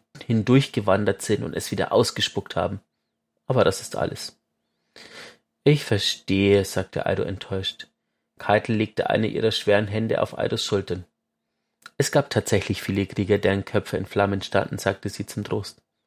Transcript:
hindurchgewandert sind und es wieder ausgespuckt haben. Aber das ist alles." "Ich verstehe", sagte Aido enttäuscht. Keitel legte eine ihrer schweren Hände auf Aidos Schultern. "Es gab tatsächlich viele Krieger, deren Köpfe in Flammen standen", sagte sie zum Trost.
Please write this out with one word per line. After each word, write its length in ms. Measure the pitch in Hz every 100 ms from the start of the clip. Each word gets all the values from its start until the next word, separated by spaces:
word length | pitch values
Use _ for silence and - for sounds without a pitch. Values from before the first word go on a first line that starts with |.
| _ - -
hindurchgewandert 960 | 113 104 131 139 - 101 98 104 101
sind 200 | - 104
und 140 | 80 78
es 140 | -
wieder 200 | 95 90
ausgespuckt 640 | 110 120 - - - -
haben. 260 | - 90 98 - _ _ _ _ _ -
Aber 180 | 127
das 160 | 95 -
ist 160 | - -
alles." 420 | - - - - _ _ _ _ _ - - - - - _ _
"Ich 220 | - 147 -
verstehe", 800 | 101 - - - 98 98 101 95
sagte 400 | - 95 - -
Aido 160 | 95
enttäuscht. 680 | - 92 - 95 95 - - _ _ _ _ -
Keitel 380 | - 104 - 107
legte 320 | 107 - -
eine 180 | - 110
ihrer 240 | - 110
schweren 380 | 107 - 101 107
Hände 320 | 107 113 -
auf 160 | 110 -
Aidos 300 | 107 117 -
Schultern. 400 | 101 110 90 87 _ _ _ _ _ _ _ - -
"Es 160 | 139
gab 160 | 147 -
tatsächlich 540 | 113 - 104 - 98
viele 240 | - 98 98
Krieger, 320 | - 98 101
deren 260 | 98 98
Köpfe 320 | - 104 - 92
in 80 |
Flammen 380 | - 104 101 98
standen", 340 | - 98 - 107
sagte 320 | 98 95 101
sie 160 | -
zum 200 | - -
Trost. 360 | 101 107 - - _ _